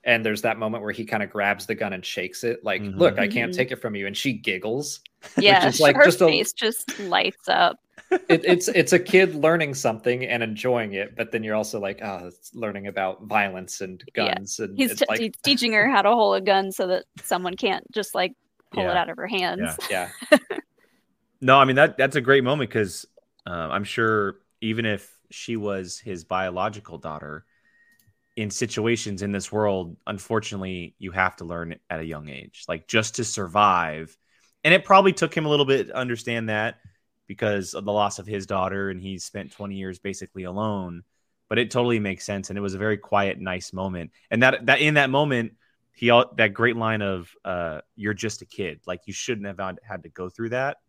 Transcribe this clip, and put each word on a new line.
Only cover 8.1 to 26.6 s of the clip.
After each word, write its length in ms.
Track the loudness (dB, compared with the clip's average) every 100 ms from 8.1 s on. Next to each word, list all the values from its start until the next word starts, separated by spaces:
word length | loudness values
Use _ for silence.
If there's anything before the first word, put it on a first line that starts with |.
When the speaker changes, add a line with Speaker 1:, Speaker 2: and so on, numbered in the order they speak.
Speaker 1:
It, 340 | -2 4 4
it's, 240 | 6 4 4
it's 240 | 2 6
a 40 | 4
kid 360 | 6 6 6
learning 400 | 4 2 4 0
something 500 | 0 -2 0 0 -2
and 180 | -2 -2
enjoying 520 | -2 -2 0 0 -2
it, 200 | -4 -6 -6
but 140 | -4
then 120 | -4
you're 140 | -2 -2
also 220 | -2 -4
like, 200 | -6 -6
"Oh, 260 | -8 -10 -12
it's 260 | -18 -20
learning 320 | -8 -8 -8 -8
about 380 | -4 -4 -4
violence 560 | -2 0 0 -4 -12 -10
and 220 | -10 -12 -8 -2
Speaker 3:
Yeah. 180 | -2
Speaker 1:
guns." 240 | -2 -6 -8
And 160 | -8 -2
Speaker 3:
He's 140 | -2
Speaker 1:
it's 80 | 0
Speaker 3:
t-, 60 | 0
Speaker 1:
like 120 | 0
Speaker 3:
he's 120 | -2 -2
teaching 300 | 0 2 2
her 180 | 2 4
how 120 | 4
to 80 | 4
hold 260 | 4 4 4
a 40 |
gun 320 | 4 2 2
so 140 | -2 0
that 180 | -2 -4 -16
someone 320 | -4 -4 -2 -2
can't 280 | -2 -2 -4
just, 220 | -8 -4
like, 180 | -2 -4 -4 _ _ _
pull 140 | -4
it 20 | 0
Speaker 2:
Yeah. 140 | 0
Speaker 3:
out 100 | 0
of 60 | -6
her 100 | -6
hands. 500 | -2 -2 -2 -6 -6 -4
Speaker 2:
Yeah. 180 | -4 -4 -10 4
Speaker 1:
Yeah. 80 | 4
Speaker 3:
<laughs> 200 | 4 -12 _ _ _ _ _ _ _ _
Speaker 2:
No, 180 | 6 6
I 40 | 6
mean, 100 | 6
that, 200 | 4 4
that's 200 | 0 0
a 40 |
great 220 | 4 4
moment 260 | 4 0 -2
'cause, 360 | -2 -2 -4 -16 _ _ _ -10
uh, 40 | -8 -4
I'm 140 | -4
sure 560 | -4 0 2 2 -2 -6 _ _
even 240 | -4 -2
if 320 | -2 -4 -8 _ _
she 260 | -16 -8 -6
was 400 | -4 -6 -8 -14
his 260 | -12 -12
biological 760 | -4 -4 -2 -2